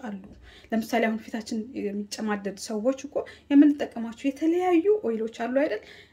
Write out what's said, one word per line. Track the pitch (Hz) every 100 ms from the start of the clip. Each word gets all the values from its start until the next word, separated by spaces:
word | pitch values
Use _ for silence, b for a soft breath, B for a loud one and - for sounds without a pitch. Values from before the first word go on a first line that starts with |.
አሉ። | 226 202 202 - B B B
ለምሳሌ | 226 220 233
አሁን | 226 220
ፊታችን | - 226 214 226 233
የሚጨማደድ | 214 202 202 208 - 214 202 196 196
ሰዎች | - 214 233 269
እኮ | 285 - B B -
የምንጠቀማቸው | 285 294 294 262 240 226 226 277
የተለያዩ | 269 320 349 370 339 392 427
ኦይሎች | 226 220 226 -
አሉ | 233 262
አይደል? | 311 427 B B B